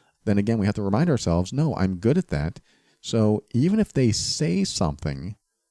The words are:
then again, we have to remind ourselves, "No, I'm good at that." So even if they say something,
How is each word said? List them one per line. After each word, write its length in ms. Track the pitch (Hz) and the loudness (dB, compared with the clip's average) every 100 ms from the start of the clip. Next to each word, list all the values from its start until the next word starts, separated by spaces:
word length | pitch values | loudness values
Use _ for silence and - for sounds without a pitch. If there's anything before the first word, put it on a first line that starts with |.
| _ _ 110 | _ _ -2
then 120 | 101 | 0
again, 220 | 101 113 | 2 0
we 60 | 98 | 0
have 100 | 104 | 0
to 60 | |
remind 260 | 98 107 175 | -2 0 2
ourselves, 420 | 127 90 85 90 | 0 2 0 0
"No, 240 | 131 156 90 | 0 -2 0
I'm 220 | 95 90 | -2 0
good 200 | 110 175 | 0 0
at 100 | - | 0
that." 340 | 76 78 - _ _ _ _ | -2 -4 -6 _ _ _ _
So 420 | - 113 107 107 - | -4 2 2 2 -2
even 260 | 117 170 214 | 0 2 2
if 120 | 196 | 0
they 200 | 143 120 | 2 2
say 520 | 104 - - 156 185 | 2 -4 -2 0 0
something, 720 | 190 - 82 71 78 67 87 104 _ _ _ | -2 -2 -2 -2 -6 -6 -10 -12 _ _ _